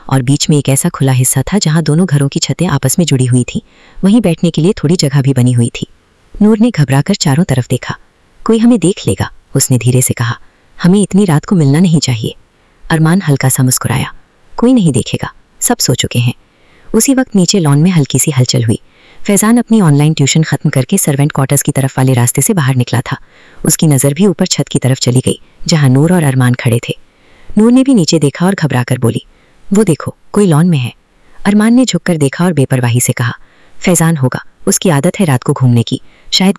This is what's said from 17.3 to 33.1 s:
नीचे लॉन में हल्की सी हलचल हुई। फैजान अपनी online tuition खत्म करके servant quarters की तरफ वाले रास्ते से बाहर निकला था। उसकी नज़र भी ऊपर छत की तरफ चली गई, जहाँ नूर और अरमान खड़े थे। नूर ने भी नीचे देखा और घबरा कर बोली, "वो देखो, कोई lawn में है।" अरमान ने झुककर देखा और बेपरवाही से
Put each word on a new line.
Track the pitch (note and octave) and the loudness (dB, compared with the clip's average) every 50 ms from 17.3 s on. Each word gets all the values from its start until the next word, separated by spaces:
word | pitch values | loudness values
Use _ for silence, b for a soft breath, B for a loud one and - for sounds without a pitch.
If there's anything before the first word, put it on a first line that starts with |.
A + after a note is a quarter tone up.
| - | 0
नीचे | G3 F3 - - G3 | 0 0 2 0 0
लॉन | E3 D3 C#3+ C#3+ | 2 2 2 2
में | D#3+ F#3+ | 2 2
हल्की | F3+ D#3+ C3+ - - C3 | 2 2 0 0 -2 -2
सी | - D#3+ | -2 0
हलचल | C#3+ B2+ B2+ - - B2 A#2 | 0 0 0 0 0 -2 0
हुई। | A2 - - b b b b b b b b b | -2 -2 -4 b b b b b b b b b
फैजान | - G3+ F#3 A3 G#3+ A#3 | -2 0 2 2 2 2
अपनी | B3 A3+ - A3+ A3 | 2 2 2 2 2
online | F#3 D#3 C#3+ C#3+ D3 D#3 D#3 | 4 4 2 2 2 0 2
tuition | - C#3 - - D#3+ D#3+ | 0 0 0 2 0 0
खत्म | - C#3+ - - D#3 | 0 -2 -2 -2 -2
करके | - C3 B2 - G3 | -2 -2 -2 -2 -2
servant | G3 - - C#3 C3+ C#3+ D3+ | -2 0 -2 0 0 0 0
quarters | - - C3+ - C#3+ C3+ | 0 -2 -2 -2 -2 -2
की | - D3 | -2 -2
तरफ | - C3+ C3+ C3+ - | -4 -2 -4 -4 -2
वाले | - C3 C3 C3 | 0 0 2 2
रास्ते | A#2+ A#2+ A#2+ - C#3+ | 2 0 0 0 -2
से | C3+ - A3 | -2 0 0
बाहर | E3+ C3+ B2+ C3+ | 0 0 0 0
निकला | B2 A#2+ - - A#2 | 0 -2 -2 -2 -4
था। | - - - - b b b b b b b b b | -4 -4 -10 -12 b b b b b b b b b
उसकी | D#3+ - - F3 | -4 -2 0 2
नज़र | D#3 C#3+ C3+ - C#3+ C#3+ | 2 2 2 0 0 0
भी | D#3 G3+ | 2 0
ऊपर | G3+ D#3+ - F#3 | 0 2 0 -4
छत | - - - C#3+ | -4 -2 -6 -6
की | - - - | -4 -4 -4
तरफ | - A#2+ C3 | -2 -2 -2
चली | - - B2 A#2+ B2+ | 0 -2 0 0 0
गई, | - - - - b b b b b | 0 -2 -6 -6 b b b b b
जहाँ | D#3 E3+ D#3 C#3+ B2+ | 0 0 2 4 4
नूर | B2+ C3+ D3+ E3 F#3 | 4 4 2 2 2
और | F3+ D#3 | 2 0
अरमान | C#3 C3 C3 B2 B2 A#2+ | 0 0 0 0 0 0
खड़े | - - A#2+ A2+ B2 - - | 0 -2 -2 -2 -2 -4 -6
थे। | - - - b b b b b b b b b b | -12 -12 -12 b b b b b b b b b b
नूर | G#3+ G#3+ A#3+ | 2 4 4
ने | B3 C4 C4 | 4 4 4
भी | C4+ C4+ | 4 2
नीचे | G#3 D#3 - E3+ D#3+ | 2 2 2 0 0
देखा | C#3+ C#3+ - - E3+ | 0 0 -2 0 -2
और | F#3+ F#3+ | -2 0
घबरा | - D3+ C3+ B2+ B2 B2 | 0 -2 -2 0 -2 -2
कर | - B2+ | -2 -4
बोली, | A#2+ B2+ A2+ A2+ - - b b b b b b b b - G3 | -2 -2 -2 -2 -4 -8 b b b b b b b b -2 0
"वो | G#3 A3 | 0 2
देखो, | E3+ D3 - - - - _ _ - | 2 0 -4 -4 -14 -14 _ _ -4
कोई | - G3+ G#3 | 0 0 2
lawn | F3+ D3+ D3 E3+ F#3 | 2 2 2 2 2
में | E3 | 2
है।" | C#3 A#2+ - - _ _ _ b b b b b b b | 0 -2 -4 -8 _ _ _ b b b b b b b
अरमान | G3+ G3+ G#3 G#3+ A3+ A#3+ | 0 2 2 2 4 4
ने | B3+ C4 | 2 2
झुककर | - - E3+ - - F3 | 2 -2 -4 -2 -2 -2
देखा | D#3 C#3+ C3+ - - F3 | 0 0 -2 0 0 -2
और | F#3 E3 | 0 0
बेपरवाही | C#3+ C3 - C3+ B2+ B2+ A#2+ A#2 B2 | 0 0 0 0 -2 0 0 0 0
से | - - | 0 -2